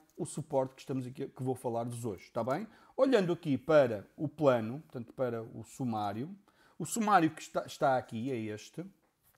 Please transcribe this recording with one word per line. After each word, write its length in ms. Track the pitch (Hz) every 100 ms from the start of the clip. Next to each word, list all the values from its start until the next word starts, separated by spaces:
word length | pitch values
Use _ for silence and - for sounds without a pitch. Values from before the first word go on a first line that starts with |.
| _ -
o 100 | 165
suporte 500 | - 143 135 131 -
que 60 |
estamos 240 | - 135 127
aqui, 220 | 127 139
que 160 | -
vou 120 | 131 127
falar-vos 500 | 127 117 120 120 117
hoje, 260 | 92 -
tá 120 | -
bem? 220 | 117 147 226 - - -
Olhando 380 | 269 247 175
aqui 240 | 170 156 131
para 500 | - 156 131 107 92 -
o 140 | 151
plano, 500 | - 147 123 110 135
portanto, 300 | 160 131 117
para 300 | - 127 117
o 200 | 113 120
sumário, 720 | 110 - 131 110 104 104 147 202 _ _ _ -
o 60 | 165
sumário 460 | - 208 196 160
que 100 | 156
está, 240 | - - -
está 320 | - 147 131
aqui 340 | - 117 123
é 60 | 123
este, 480 | 110 107 - - 185 - _ _ _